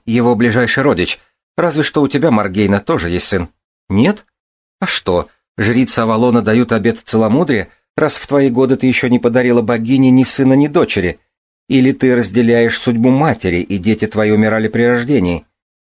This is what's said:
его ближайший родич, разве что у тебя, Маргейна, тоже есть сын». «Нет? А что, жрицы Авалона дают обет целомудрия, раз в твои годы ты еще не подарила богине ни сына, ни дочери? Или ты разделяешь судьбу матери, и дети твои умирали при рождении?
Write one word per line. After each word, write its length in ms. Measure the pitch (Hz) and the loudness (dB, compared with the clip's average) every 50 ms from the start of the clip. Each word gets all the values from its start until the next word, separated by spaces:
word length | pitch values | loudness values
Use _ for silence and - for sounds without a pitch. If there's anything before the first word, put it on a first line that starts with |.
| _ | _
его 300 | 117 113 123 117 120 120 | -2 -2 0 2 2 2
ближайший 480 | 104 120 117 107 127 120 107 - 139 135 | 2 0 0 2 0 0 0 0 0 0
родич, 360 | 143 104 82 - - - - _ _ _ _ _ _ _ | 0 0 0 -2 -4 -6 -10 _ _ _ _ _ _ _
разве 280 | - 165 170 143 156 143 | -4 -4 -2 -2 -2 -4
что 180 | - - 151 | -2 0 -2
у 60 | 143 | -2
тебя, 240 | 139 - 131 143 165 | 0 0 0 0 2
Маргейна, 480 | 117 104 101 98 90 107 104 95 101 98 | 2 0 -2 -2 -2 0 0 0 0 0
тоже 300 | - - 165 120 - - | -2 -2 -4 -4 -2 -4
есть 180 | 87 90 - | -4 -4 -4
сын». 220 | - 101 90 85 - _ _ _ _ _ _ _ - | -4 -4 -4 -6 -8 _ _ _ _ _ _ _ -4
«Нет? 360 | 95 104 131 190 208 - - _ _ _ _ _ _ _ _ _ _ _ | 0 0 2 0 0 -4 -10 _ _ _ _ _ _ _ _ _ _ _
А 80 | 190 | -6
что, 420 | - - - - 95 90 87 78 - _ _ _ _ _ | -6 -6 -4 -4 -2 -2 -2 -4 -6 _ _ _ _ _
жрицы 420 | - 104 107 117 127 127 - - 123 | -4 -2 0 0 0 0 0 -2 -2
Авалона 420 | 113 110 110 110 123 123 117 120 | -2 0 0 2 2 2 2 2
дают 300 | 101 110 107 120 120 - | 2 2 0 0 0 0
обет 300 | 117 107 98 117 110 - - | -2 0 0 -2 -2 -2 -8
целомудрия, 640 | - - 110 110 107 113 151 175 147 127 101 90 - _ _ _ _ _ | -4 0 0 2 2 2 0 0 0 -2 -2 -4 -8 _ _ _ _ _
раз 220 | - 156 143 - | -2 -2 -2 -2
в 100 | - - | -6 -6
твои 220 | - 143 143 139 135 | -2 0 2 2 2
годы 260 | 117 127 131 123 131 | 2 0 0 0 0
ты 120 | - - | 0 0
еще 200 | 131 123 - 135 | 0 0 0 0
не 120 | 123 123 120 | 0 0 0
подарила 420 | - 120 117 127 123 123 120 120 | 0 0 0 0 0 2 2 0
богине 500 | 113 113 120 113 113 117 135 135 135 131 | 0 0 -2 -2 -2 0 2 2 4 4
ни 120 | 127 131 127 | 4 4 2
сына, 300 | - - - 135 131 131 | 0 0 0 2 2 4
ни 140 | 139 147 | 2 2
дочери? 520 | 147 143 175 131 - - 101 90 87 80 - _ _ _ _ _ _ _ _ _ - | 2 0 0 0 0 -2 -2 -4 -4 -6 -8 _ _ _ _ _ _ _ _ _ -2
Или 220 | 139 131 127 135 | 0 2 2 2
ты 240 | 135 - 131 127 123 | 0 0 0 2 2
разделяешь 600 | 120 110 92 98 123 117 117 117 117 117 113 - | 0 -2 0 0 0 2 2 2 2 2 0 -2
судьбу 320 | - - 127 117 113 120 127 | -4 -4 -2 -2 2 2 2
матери, 480 | 131 135 151 156 110 - - 92 85 | 2 2 0 0 -2 -2 -2 -2 -2
и 200 | 90 - - 101 | -2 -4 -4 -6
дети 300 | 95 90 110 107 - 107 | -4 -2 -2 -2 -2 -4
твои 240 | 107 - 107 107 107 | -4 -2 -2 0 2
умирали 360 | 107 107 110 107 110 110 110 | 2 2 2 0 0 -2 -2
при 160 | 110 - 117 120 | -2 -2 0 0
рождении? 600 | 120 123 120 120 135 147 117 90 87 87 82 - _ _ _ _ _ _ _ _ _ | 0 0 -2 -2 0 0 0 0 -2 -4 -6 -8 _ _ _ _ _ _ _ _ _